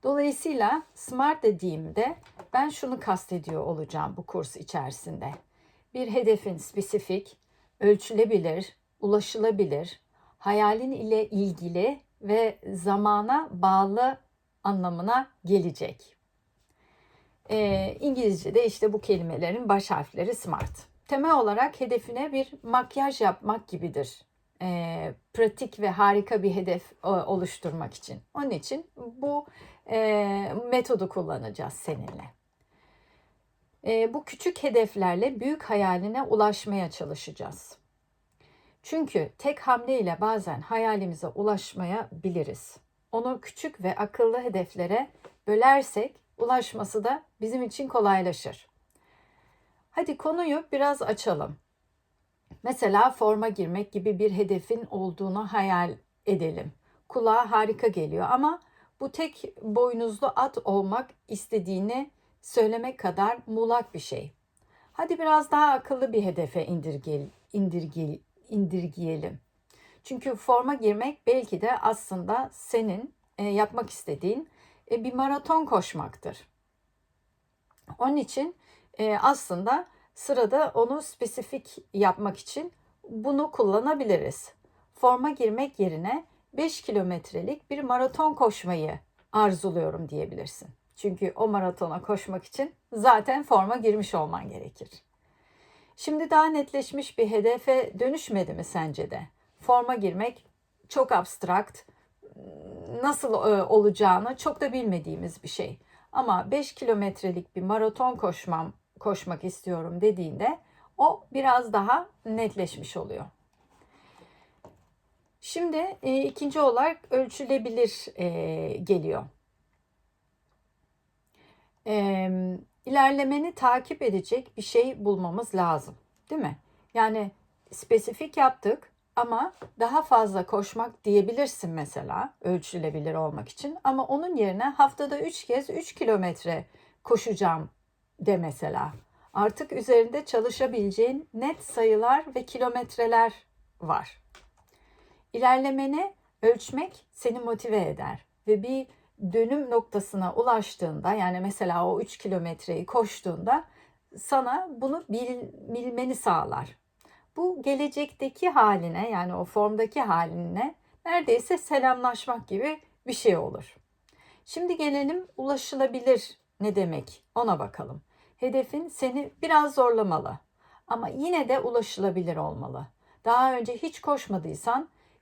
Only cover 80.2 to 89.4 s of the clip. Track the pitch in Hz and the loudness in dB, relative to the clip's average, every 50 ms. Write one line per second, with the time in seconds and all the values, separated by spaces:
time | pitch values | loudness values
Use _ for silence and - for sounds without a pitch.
80.2 | - - 277 254 233 208 254 285 302 277 - - 233 240 269 302 - - - _ | -4 -2 2 2 2 4 4 2 2 2 2 2 2 2 2 -4 -6 -10 -10 _
81.2 | - 226 - - 240 - - 269 - - - - - _ _ 202 202 190 175 - | -8 -8 -6 -10 -12 -8 -10 -12 -12 -12 -20 -20 -20 _ _ 4 4 4 4 2
82.2 | 208 202 190 - - - - 285 320 349 _ _ _ _ _ _ _ - 233 220 | -2 -6 -6 -6 -12 -12 -10 -10 -10 -10 _ _ _ _ _ _ _ -14 -12 -6
83.2 | 214 269 285 277 294 - - - 254 196 196 214 240 277 302 277 269 220 196 160 | -2 0 0 0 0 -2 0 2 2 4 4 2 2 2 0 0 2 2 2 2
84.2 | 147 135 139 - - - _ _ _ _ _ _ _ _ _ - - 247 247 247 | 2 -2 -8 -10 -16 -20 _ _ _ _ _ _ _ _ _ 4 6 6 6 6
85.2 | 254 302 294 269 - 220 214 233 269 277 - - 202 180 160 156 170 196 247 311 | 2 -2 -2 0 0 0 0 0 -2 -4 0 0 -2 0 0 -4 -4 -4 -4 -4
86.2 | 330 _ _ _ _ _ _ - 302 330 320 - - - 220 208 185 180 180 170 | -6 _ _ _ _ _ _ -2 -2 -2 -2 -6 -8 -2 0 0 0 0 -4 -6
87.2 | - - - - - 208 302 294 _ _ 285 285 285 247 247 247 254 262 262 - | -8 -8 -8 -6 -4 -4 -6 -8 _ _ -8 -6 -2 0 2 2 2 0 2 2
88.2 | 311 311 294 - 262 226 208 - - 175 180 165 156 156 156 156 _ _ _ _ | 2 2 4 4 2 2 2 0 -6 -4 -4 -2 -2 -4 -6 -8 _ _ _ _
89.2 | _ _ - 214 | _ _ 2 4